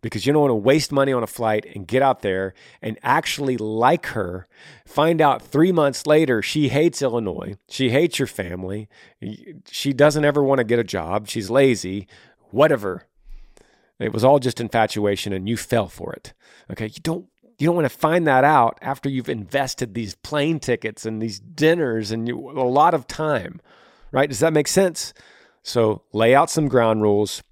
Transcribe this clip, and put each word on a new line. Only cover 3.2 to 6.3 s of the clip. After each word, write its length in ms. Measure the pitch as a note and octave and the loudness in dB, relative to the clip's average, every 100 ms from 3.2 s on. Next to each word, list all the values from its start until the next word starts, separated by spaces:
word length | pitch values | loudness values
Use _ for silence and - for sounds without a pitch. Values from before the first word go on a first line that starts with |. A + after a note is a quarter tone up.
| - - C#3 B2 | 0 -6 -4 -4
like 500 | G#2+ A2 B2 E3+ - | -4 0 2 2 -4
her, 400 | B2 F#2 F2+ - _ - - _ | -6 -6 -8 -16 _ -20 -20 _
find 340 | - D#3+ E3 | 0 0 4
out 220 | D3+ C3 | 2 2
three 300 | - C#3+ F3 | -2 2 2
months 340 | F3 C#3+ B2 - | 4 2 0 2
later 380 | D3+ D#3 | 2 4